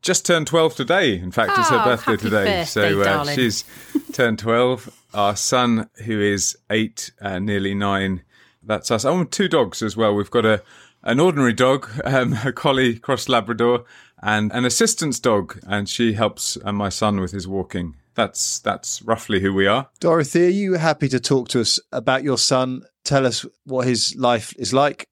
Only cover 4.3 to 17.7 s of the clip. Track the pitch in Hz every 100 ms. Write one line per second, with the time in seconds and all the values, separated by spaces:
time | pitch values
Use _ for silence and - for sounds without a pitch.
4.3 | 110 110 117 127 127 - _ _ 107 101
5.3 | 104 - 127 120 113 107 - 110 107 101
6.3 | 101 - - _ 110 113 - - _ 101
7.3 | 92 104 101 98 98 101 98 98 90 _
8.3 | _ _ _ 104 107 - 117 127 180 170
9.3 | - 190 165 107 - 110 101 110 104 101
10.3 | 123 110 104 - - - _ - 123 180
11.3 | 147 127 113 127 135 123 117 123 135 123
12.3 | 110 131 123 151 135 127 117 - 127 -
13.3 | 123 107 113 120 120 120 - - _ 101
14.3 | 107 107 120 123 - 226 - 160 120 127
15.3 | 104 87 - - 101 101 - 117 107 107
16.3 | - - - 101 101 101 - 110 101 92
17.3 | 98 90 98 90